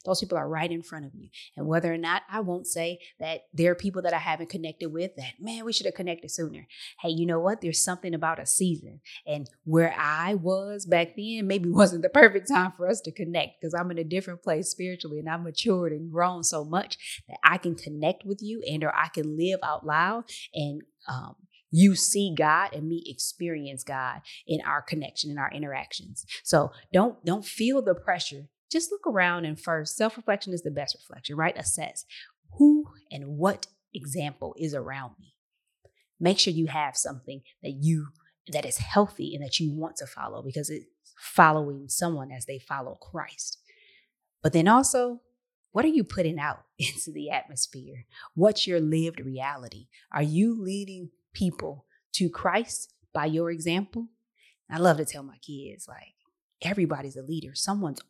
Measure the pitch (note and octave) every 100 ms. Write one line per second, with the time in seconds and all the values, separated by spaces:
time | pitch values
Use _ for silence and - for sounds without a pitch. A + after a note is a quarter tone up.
0 | - F#3 F#3 E3+ D3 D#3+ E3+ E3+ E3 D#3
1 | C#3+ B2+ - - - - D3 E3 E3+ E3
2 | E3 F#3 - G#3 F#3+ F3+ - E3+ E3+ F3
3 | - _ D#3 D#3+ - D#3 E3+ F3 G3 F#3
4 | F3 E3 E3 D#3+ E3 E3 D#3+ D3+ E3 D#3+
5 | F#3 D3 B2+ - G#3+ A3+ A3+ A3 G3+ F3+
6 | F3 E3+ D#3+ - D#3+ D3 - - - -
7 | - D#3+ E3+ E3 F3+ A3 E3+ D#3+ - F3+
8 | F3+ E3 D#3+ D#3+ - - F#3 D#3+ - D3
9 | - - E3 D3 C3+ - D#3+ D#3+ E3 -
10 | D3+ D#3 F3 G#3 E3+ F#3+ G3+ G#3 F#3+ E3+
11 | E3+ F#3 G#3+ A3+ F#3+ G3 F3 E3+ G3 E3+
12 | F3+ F#3+ A3 G3 F#3 F#3 F#3 - F3+ A3
13 | - - E3+ E3+ D#3 - E3 E3+ F3 E3+
14 | D#3+ F3+ F#3+ F3 F3+ D#3 E3+ - F3+ F3+
15 | D#3+ D3 D#3+ E3 E3+ D#3 A3+ F#3 E3+ D3+
16 | E3 D#3+ F3+ F3+ E3 D#3+ D3+ F3 - -
17 | - - - - - - F3 D#3 - D3
18 | D#3 F#3 F#3+ G3+ G#3 A3+ - D3+ D#3 -
19 | D#3+ E3 D3+ D3+ F3+ F#3 F3 D3+ D3+ D3+
20 | F3+ A#3 A#3 - - - D3 D3 - _
21 | - B2+ - - _ _ _ D#3+ G3 F#3
22 | - G3+ G3 D#3 D3+ D#3+ G3 D#3 D#3 E3+
23 | E3+ C3 - - E3+ D#3+ C#3+ C3 - C3+
24 | B2+ D3 - - - D#3 - D3 - D#3
25 | C3+ - D3+ C#3+ C#3 C#3+ D3 C3+ - -
26 | - - - - - D#3 C#3+ - - F3+
27 | A#3 - E3+ G3+ G#3 - A3+ C4+ G#3 F3
28 | - F3 - C#3 D3 _ _ D#4+ E4 G4+
29 | F4 G#3 F3+ F3 D#3+ D#3 - D#3+ D3+ -
30 | A3 A3+ A3+ G3+ G3 F3 E3+ C#3+ C3+ -
31 | - C3 - D3 E3 - - - D#3 -
32 | - - - _ _ - D4 D4+ D4 -
33 | _ D3 C#3 D3 F#3 - - _ _ F#3+
34 | C#3+ D#3 D3 C#3 D#3+ - D#3+ C#3+ B2 C3+
35 | B2+ - - _ _ _ _ _ _ _
36 | _ _ F3 F#3+ - E3 D#3+ D#3 C#3+ -
37 | - C3 - C3+ - _ - C#3 D3+ D#3+
38 | D3 - _ _ - D#3+ C#3 - - G3+
39 | G3+ - - C#3+ C#3 - D#3 D3+ D#3+ -
40 | C3+ - B2 G#2 C3 C#3 D3 D3+ - _
41 | _ - - - D#3+ D#3 D3 C#3 C#3 -
42 | E3+ E3 C3 C3 A#2+ C3+ - C#3 B2+ -
43 | - F3 - - - - _ _ _ _
44 | _ _ _ _ D#3 E3 F3 A#3+ C4+ B3+
45 | B3 A#3+ - _ _ _ _ - D#4 D#4
46 | F#3+ F#3 E3 E3 D3 - _ _ C#3 C#3+
47 | - D3+ D3 C#3+ - C3+ - C3+ C#3+ B2+
48 | - - - - G3+ G3+ - F3 D#3 D#3+
49 | E3 E3 C3 C3 C3+ C#3+ A#2+ G#2 B2 -
50 | _ D3+ D3+ D#3+ A3 A3+ F#3+ G3+ G3 F#3
51 | F3 - _ - F#3 D#3 D#3+ C#3+ - _
52 | _ - F3 - F#3 F#3+ A#3 - - _
53 | _ - D#3 D#3 E3+ E3 E3 F3 G3 A#3
54 | A#3 _ _ _ _ _ _ D#3+ F3+ D3+
55 | D3 D3 C#3 - - C#3 C#3+ - - -
56 | - _ _ _ _ _ E3+ G3+ E3 C#3+
57 | C#3 C3 C3 D#3+ - C#3+ - G3+ E3+ C3+
58 | -